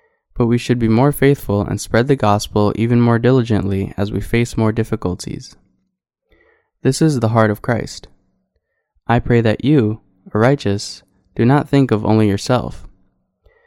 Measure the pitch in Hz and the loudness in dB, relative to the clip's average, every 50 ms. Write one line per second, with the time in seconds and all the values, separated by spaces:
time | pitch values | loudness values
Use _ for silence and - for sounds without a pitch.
0 | _ _ _ _ _ _ _ - 123 113 117 120 - - 123 120 117 110 110 113 | _ _ _ _ _ _ _ -2 0 0 0 0 0 -2 -2 0 2 2 2 4
1 | 131 147 143 - - 139 143 - - - 101 101 101 - - 98 - - - 113 | 2 2 2 2 2 2 2 0 -2 -2 -2 -2 -2 -2 -4 -6 -6 -2 0 0
2 | 120 139 143 131 - 107 101 104 - - - 104 104 104 - - 110 117 120 120 | 2 2 0 0 2 0 0 0 -2 -2 -2 0 0 0 0 0 0 0 2 2
3 | 120 120 117 113 117 123 135 131 117 113 107 101 95 98 98 98 98 - - - | 2 2 2 2 2 2 2 2 2 0 -2 -2 -2 -2 -4 -4 -4 -6 -6 -6
4 | 101 101 110 101 101 - - 117 120 - - - 110 110 107 113 110 - - 107 | -6 -4 -4 -6 -6 -2 -2 -2 -2 -2 -2 -2 -2 -2 -2 -2 -4 -4 -6 -6
5 | - 90 87 - - - - - - - - _ _ _ _ _ _ _ _ _ | -4 -6 -6 -6 -8 -10 -12 -12 -14 -16 -20 _ _ _ _ _ _ _ _ _
6 | _ _ _ _ _ _ _ _ _ _ _ _ _ _ _ _ - 131 131 - | _ _ _ _ _ _ _ _ _ _ _ _ _ _ _ _ -2 -2 0 2
7 | 160 160 147 127 113 110 117 117 110 107 104 - - - 120 110 - - - - | 2 0 2 0 0 0 2 2 2 2 0 -2 -4 -4 -4 -4 -4 -8 -12 -16
8 | - - _ _ _ _ _ _ _ _ _ _ _ _ _ _ _ _ _ _ | -20 -20 _ _ _ _ _ _ _ _ _ _ _ _ _ _ _ _ _ _
9 | _ - 117 120 - - 123 117 113 113 107 - - 127 156 147 113 107 110 - | _ -2 0 0 2 2 2 2 2 2 0 0 0 2 2 2 2 2 -2 -6
10 | - _ _ _ _ - - 104 110 127 143 139 - 104 98 101 - - - - | -10 _ _ _ _ -6 -2 2 2 2 2 2 0 -2 -4 -4 -6 -10 -14 -18
11 | - _ _ _ _ _ _ - 117 120 139 147 - - - 139 135 123 110 107 | -20 _ _ _ _ _ _ 0 2 4 4 2 2 2 2 2 2 2 0 0
12 | 107 - 110 110 110 104 98 101 - - 127 120 - - - - - - - _ | 0 2 2 2 2 2 0 -2 -2 -2 -2 -2 -2 -6 -10 -12 -16 -20 -20 _
13 | _ _ _ _ _ _ _ _ _ _ _ _ _ | _ _ _ _ _ _ _ _ _ _ _ _ _